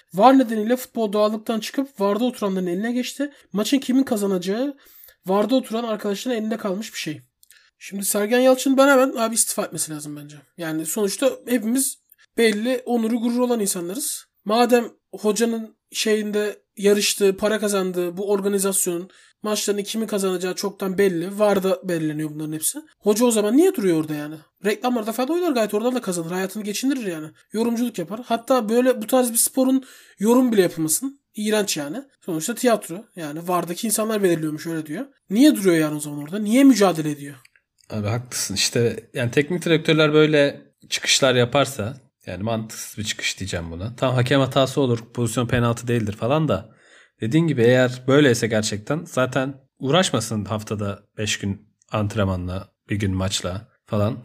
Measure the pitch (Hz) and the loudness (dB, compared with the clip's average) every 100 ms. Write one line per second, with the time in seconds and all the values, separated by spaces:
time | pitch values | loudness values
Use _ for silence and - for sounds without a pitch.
0 | _ 175 240 269 226 220 214 247 - 233 | _ 4 6 8 4 0 -2 -2 -4 -4
1 | 220 208 214 220 - 220 220 - 269 - | -2 2 0 0 -4 -6 -4 -6 -6 -2
2 | 196 208 247 247 202 190 180 180 233 247 | 0 0 -2 -2 -4 -2 -2 -4 -2 -4
3 | 240 - 285 - _ 190 220 269 262 254 | -4 -6 -8 -8 _ -4 0 0 2 0
4 | 269 214 196 185 175 214 285 277 _ - | 2 0 0 -2 -2 -2 -4 -6 _ -20
5 | - _ 180 302 220 262 262 220 233 214 | -20 _ -2 0 2 0 0 -6 -4 -4
6 | 208 196 254 226 220 220 202 185 220 - | -4 -4 -4 -4 -4 -4 -4 -6 -8 -10
7 | 160 135 _ _ _ - _ _ - 196 | -10 -10 _ _ _ -20 _ _ -12 -8
8 | 196 208 208 247 262 254 277 269 277 269 | -4 -2 2 4 4 4 2 4 6 6
9 | 262 247 226 226 - - 185 165 156 151 | 4 0 -2 0 -2 -2 -6 -6 -8 -8
10 | 147 147 147 147 _ - 160 156 156 220 | -12 -14 -16 -20 _ -10 -6 -6 -4 -2
11 | 202 - 269 254 - 240 208 262 262 - | -2 0 -2 -2 -2 -2 0 -2 -2 -6
12 | _ _ _ - 226 208 233 247 - 240 | _ _ _ 2 2 2 -2 -4 -2 -2
13 | 220 240 240 240 247 233 196 185 170 226 | 0 -2 0 0 0 0 -2 -4 -6 -8
14 | - - - _ 196 226 233 240 220 _ | -8 -10 -14 _ -2 2 4 4 2 _
15 | _ 190 208 214 233 226 220 _ _ - | _ -4 -2 0 0 -2 -8 _ _ -4
16 | 220 214 208 208 208 - _ - 202 208 | 0 0 0 -2 -4 -6 _ 0 2 4
17 | 202 - 196 190 214 214 208 196 185 180 | 2 2 0 2 0 0 0 -2 -2 -2
18 | 175 175 202 202 196 202 196 190 185 170 | -4 -4 -2 0 0 0 0 0 -2 -4
19 | 190 - - _ 208 208 - 202 196 220 | -8 -18 -20 _ -4 -2 -2 -4 -4 -6
20 | 214 214 190 180 185 180 202 - 196 185 | -4 -2 -2 -2 -4 -4 -6 -4 -4 2
21 | 196 165 180 202 208 196 190 180 185 165 | 2 2 -4 2 2 4 2 -2 -2 -2
22 | 156 151 156 151 151 156 - 294 - _ | -2 -4 -6 -6 -8 -4 -6 -6 -16 _
23 | 202 214 247 220 208 262 370 254 190 160 | 0 2 2 2 4 4 4 2 0 0
24 | 151 151 151 151 _ _ 202 247 254 240 | 0 -6 -8 -14 _ _ -4 -2 -2 -2
25 | 214 226 254 339 349 240 208 208 240 247 | -4 -4 -2 0 0 0 0 0 0 -2
26 | 196 175 165 185 190 214 208 202 262 277 | -4 -6 -4 -4 -6 -6 -6 -4 -2 -2
27 | 202 160 156 - _ 214 233 233 240 190 | -4 -6 -10 -16 _ -2 -2 0 -2 -4
28 | 165 220 - 233 - 254 214 240 254 240 | -8 -8 -4 -4 2 2 4 2 4 2
29 | 214 262 247 233 - - 262 262 - - | 2 2 2 0 0 2 2 2 -2 -20
30 | - - 208 247 254 208 170 165 156 - | -18 -2 4 4 6 4 2 2 -2 -2
31 | 269 - _ - 214 214 202 311 143 214 | -4 -10 _ -6 0 0 0 -4 -6 -10
32 | - _ - 160 160 226 247 208 - 170 | -12 _ -8 -6 -4 0 2 2 -2 -12
33 | - 180 151 151 170 180 170 180 226 214 | -14 -12 -10 -8 -2 -2 -2 -6 -4 -2
34 | 220 214 190 165 156 151 170 160 156 165 | -2 0 2 2 -2 -6 -6 -8 -8 -10
35 | 277 _ - 202 302 214 190 165 156 151 | -10 _ -4 4 4 6 4 4 2 -2
36 | 147 147 147 202 208 247 277 208 196 165 | -8 -10 -8 -4 2 6 8 8 4 2
37 | 151 143 143 127 _ _ _ _ - 107 | -4 -6 -12 -18 _ _ _ _ -10 -6
38 | 101 120 123 - - 95 - 123 117 110 | -2 -4 -6 -8 -6 -2 0 2 0 -2
39 | - 143 120 147 143 175 175 156 156 156 | -10 -6 0 0 0 -2 2 2 4 4
40 | 156 151 151 147 143 - _ _ - - | 6 6 6 6 2 0 _ _ -10 -6
41 | - - 135 123 120 143 131 - 104 143 | 0 4 4 4 4 2 0 -2 -8 -8
42 | _ _ - 90 113 113 110 - - - | _ _ -12 -6 -4 -4 -6 -12 -14 -10
43 | 104 - - - 92 87 82 85 113 123 | -8 -6 -6 -6 -6 -6 -6 -8 -8 -2
44 | 131 123 123 143 135 143 131 147 131 117 | 0 2 2 2 2 2 2 2 0 0
45 | - - 117 127 123 127 120 117 120 120 | -4 -4 -2 0 0 2 2 0 -2 -2
46 | 107 107 117 156 151 92 - _ _ - | -2 -4 0 0 2 -2 -4 _ _ -20
47 | _ - 110 156 165 120 117 127 123 127 | _ -8 0 2 2 4 6 6 4 0
48 | - 139 143 113 113 110 107 101 107 151 | 2 4 6 4 2 0 -2 -6 -6 -6
49 | 170 - 127 139 131 135 _ - 131 170 | -4 -2 0 0 -4 -8 _ -8 0 2
50 | 185 120 - 110 95 107 107 107 101 101 | 2 0 -2 -4 -4 -6 -6 -6 -6 -8
51 | _ - 104 - 101 98 _ _ - 110 | _ -8 -6 -4 -4 -6 _ _ -6 -4
52 | 104 110 95 92 90 95 - _ - 101 | -2 0 0 -2 -4 -8 -10 _ -8 -2
53 | 98 95 95 - 90 92 - _ - 107 | -2 0 -2 -4 -6 -8 -12 _ -6 -2
54 | 104 143 | -2 -2